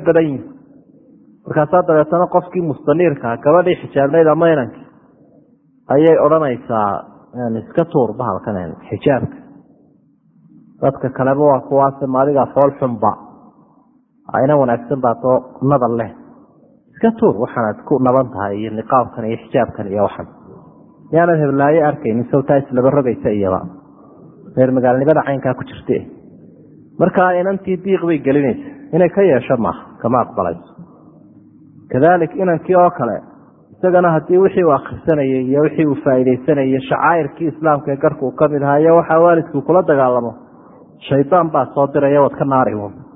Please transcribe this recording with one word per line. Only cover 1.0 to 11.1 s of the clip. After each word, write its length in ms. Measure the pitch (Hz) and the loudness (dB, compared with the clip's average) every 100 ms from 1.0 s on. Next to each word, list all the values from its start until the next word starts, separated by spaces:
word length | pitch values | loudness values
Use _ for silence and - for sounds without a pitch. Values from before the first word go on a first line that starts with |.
| _ _ _ _ | _ _ _ _
Markaasaa 400 | - 151 151 180 | -6 -2 2 2
dabeetana 440 | 175 156 151 170 175 | 2 2 2 0 0
qofkii 360 | 180 - 185 | -2 -2 -4
mustaniirka, 680 | 170 127 - 156 175 143 120 117 | -4 -4 -2 0 0 0 -4 -4
gabadhii 400 | 143 170 175 170 | 2 2 2 -2
xijaabnayd 500 | 139 139 139 165 160 | -4 -2 0 2 2
ama 200 | 151 170 | 4 2
inankii, 380 | 151 113 - - _ _ _ _ _ _ _ _ _ - | 2 -2 -10 -20 _ _ _ _ _ _ _ _ _ -2
ayay 280 | 139 160 160 | 4 4 6
odhanaysaa, 720 | 139 160 147 120 - 113 104 95 - - _ | 4 2 0 -6 -4 -2 -2 -4 -10 -20 _
"Een, 240 | 123 120 113 | -8 -6 -6
iska 280 | - - | -6 -4
tuur 260 | 165 151 113 107 | -2 0 0 -2
bahalkan, 400 | 123 92 - 101 | -6 -6 -6 -8
een, 160 | 85 78 | -8 -12
xijaabka." 560 | - 101 143 131 107 - - - _ _ _ _ _ _ _ _ _ - - - | -12 -4 0 0 -2 -12 -20 -20 _ _ _ _ _ _ _ _ _ -20 -20 -6
Dadka 300 | 139 139 127 | -6 -4 -6